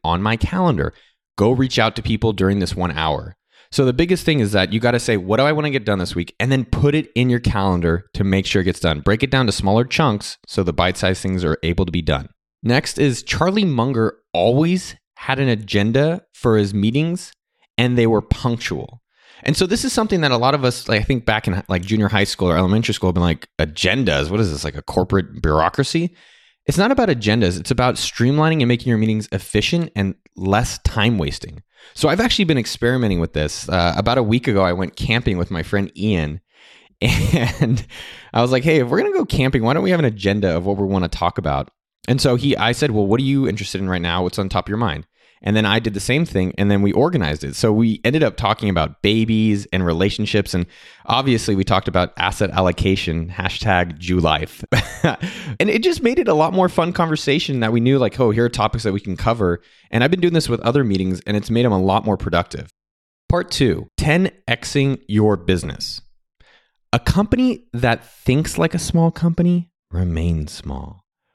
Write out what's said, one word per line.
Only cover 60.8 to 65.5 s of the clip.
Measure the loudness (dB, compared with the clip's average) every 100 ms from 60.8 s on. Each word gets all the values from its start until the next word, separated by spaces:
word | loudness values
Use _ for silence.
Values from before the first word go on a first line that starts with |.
meetings, | 2 0 0 -4 -4
and | -4
it's | 0
made | 0
them | 2
a | 2
lot | 2 2 0
more | -2
productive. | 0 -2 -2 -8 -16 _ _ _ _ _ -2
Part | -2 -2
two, | 0 0 0 -6 -4
ten | 0 2 0 -4 -6
Xing | -6 -4 -2 0 -2 -2
your | 2 2 2
business. | 0